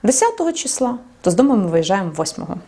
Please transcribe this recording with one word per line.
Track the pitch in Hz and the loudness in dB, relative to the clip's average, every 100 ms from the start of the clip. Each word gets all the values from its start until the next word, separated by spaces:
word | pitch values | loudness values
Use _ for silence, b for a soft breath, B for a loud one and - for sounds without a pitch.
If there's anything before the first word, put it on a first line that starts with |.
десятого | - - 466 453 330 | 2 2 0 0 -4
числа, | 330 262 - 254 240 - - | -2 -6 -4 -4 -4 -12 -4
то | 180 | 0
з | 175 | 4
дому | 277 233 | 4 4
ми | 180 | 2
виїжджаємо | 165 160 196 175 156 | 0 2 -2 -2 -4
восьмого. | 160 - 147 175 | -6 -6 -10 -10